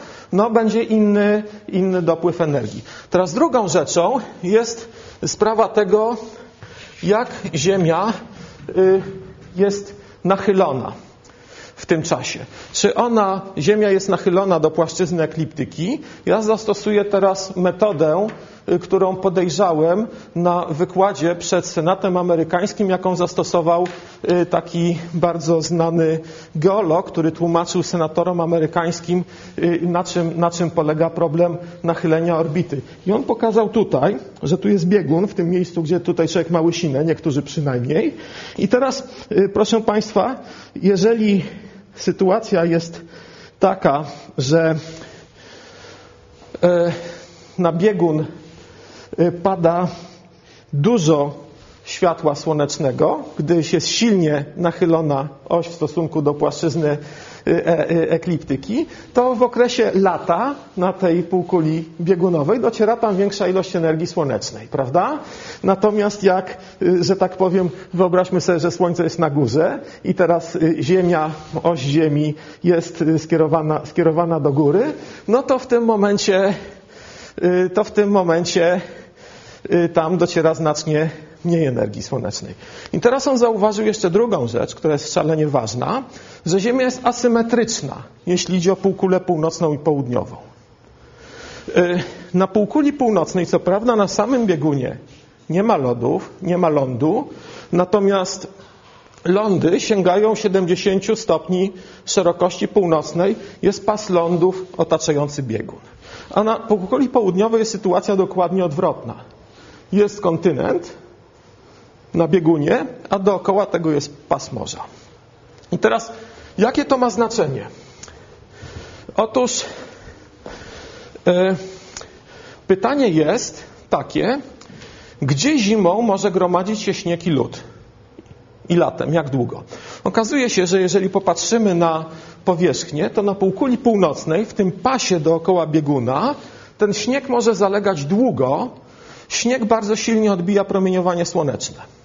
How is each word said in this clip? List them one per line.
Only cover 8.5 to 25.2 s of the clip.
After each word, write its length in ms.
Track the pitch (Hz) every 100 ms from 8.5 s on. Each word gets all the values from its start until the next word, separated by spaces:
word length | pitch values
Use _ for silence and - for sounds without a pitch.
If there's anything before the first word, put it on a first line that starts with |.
| - - 180
y, 240 | 190 190 190 - - - - 180
jest 400 | 196 202 - - - -
nachylona 680 | 175 190 214 190 175 131 104 - - - - - - - - -
w 100 | -
tym 180 | 165
czasie. 360 | 151 135 123 - - - -
Czy 220 | - 202 -
ona, 460 | 240 226 196 190 - -
Ziemia 340 | 151 214 208
jest 180 | 190 196
nachylona 500 | 175 196 180 196 170
do 120 | 156
płaszczyzny 520 | 160 160 - 175 175
ekliptyki? 800 | 151 160 156 - 117 - 175 294 - - -
Ja 160 | 202
zastosuję 640 | 214 214 214 202 214 208 202
teraz 500 | 196 196 190 - 185
metodę, 720 | 180 175 214 156 156 170 220 - - - -
y, 100 | 175
którą 360 | - 190 190 185
podejrzałem 920 | 196 175 180 151 196 156 160 185 226 - - 165
na 300 | 175 175 170
wykładzie 720 | 151 175 180 190 143 165 170
przed 300 | - 180 170
Senatem 520 | - 160 196 202 180
Amerykańskim, 720 | 180 170 160 175 202 - 196
jaką 260 | 180 185 175
zastosował, 720 | 175 - 160 175 165 170 180 - - - -
y, 140 | 175 175
taki 520 | 170 165 170 170 165 -
bardzo 480 | 170